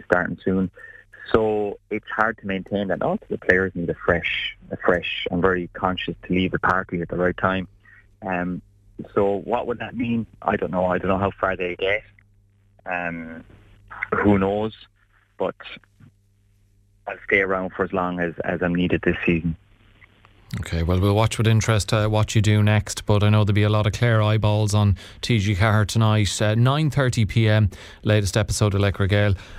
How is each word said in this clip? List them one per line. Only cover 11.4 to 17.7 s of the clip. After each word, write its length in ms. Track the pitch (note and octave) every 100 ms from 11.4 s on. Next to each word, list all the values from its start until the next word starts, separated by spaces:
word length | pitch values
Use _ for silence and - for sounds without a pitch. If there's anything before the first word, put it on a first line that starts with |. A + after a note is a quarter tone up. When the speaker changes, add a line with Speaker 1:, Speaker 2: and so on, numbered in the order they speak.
Speaker 1:
far 160 | F#2+ F#2
they 180 | F2+ F2+
get. 260 | F#2+ G#2+ - _ _ _ _ _ _ _ F#2
Um, 580 | F2+ F2 E2+ E2 E2 - - - - - - -
who 240 | - G2 G2+
knows? 340 | F#2+ G#2 A2 - - _ _ _ _ _
But 160 | F#2+ - - - _ _ - _ _ _ _ _ _ _ _ _ -
I'll 100 | F#2+ -
stay 140 | G2+
around 320 | F#2+ F#2+ F#2